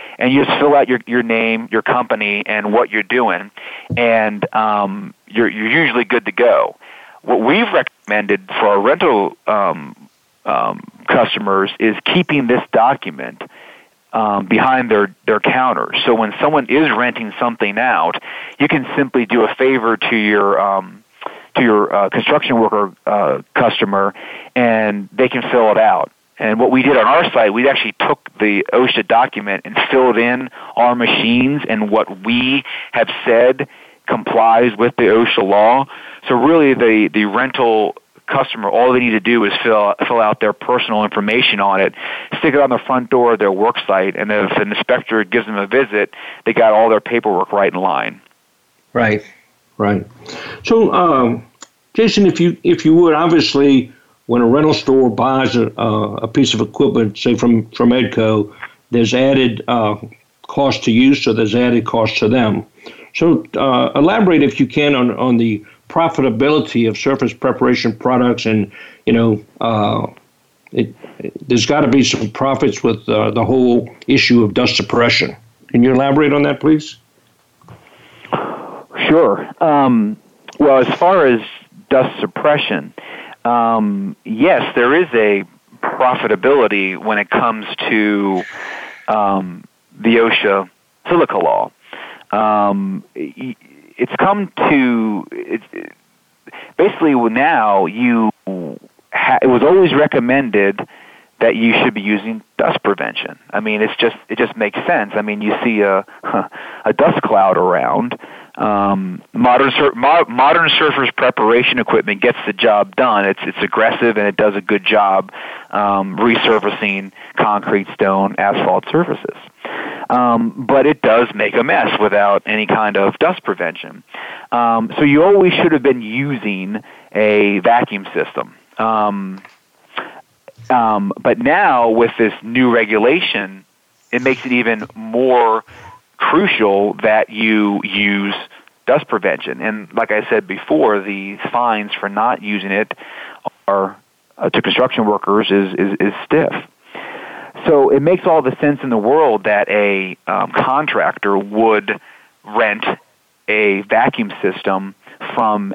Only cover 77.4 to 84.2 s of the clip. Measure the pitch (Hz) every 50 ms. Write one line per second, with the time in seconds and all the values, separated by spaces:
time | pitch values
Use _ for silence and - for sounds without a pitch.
77.4 | _ _ _ _ _ - - - _ _ _ _ - - - - - - - -
78.4 | - - - - - - - - - _ - - - - 151 170 160 110 98 85
79.4 | - - - - 175 160 147 143 131 127 123 113 107 104 107 - _ _ _ _
80.4 | _ - - - 147 143 135 131 123 - - - 175 175 196 180 151 131 120 110
81.4 | 107 - - - - _ _ - - _ 143 131 123 - - - - 185 - -
82.4 | - 151 147 147 - - 104 80 71 - - - - - - - - - - -
83.4 | _ 117 120 120 117 117 113 113 107 104 101 98 98 98 - -